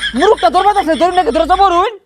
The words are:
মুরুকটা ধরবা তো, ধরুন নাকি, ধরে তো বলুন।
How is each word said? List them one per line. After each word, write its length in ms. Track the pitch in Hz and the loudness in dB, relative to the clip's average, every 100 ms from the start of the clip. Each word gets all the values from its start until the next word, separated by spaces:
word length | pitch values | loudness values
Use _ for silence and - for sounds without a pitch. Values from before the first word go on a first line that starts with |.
| - 226 | -6 -2
মুরুকটা 320 | 381 - 349 311 | 0 2 0 2
ধরবা 160 | 392 | 0
তো, 80 | 415 320 311 | 0 -2 0
ধরুন 140 | 349 359 | 0 0
নাকি, 140 | 320 294 | 0 0
ধরে 120 | 330 | 0
তো 40 | 370 | 2
বলুন। 280 | 392 349 403 403 | 2 2 -2 -4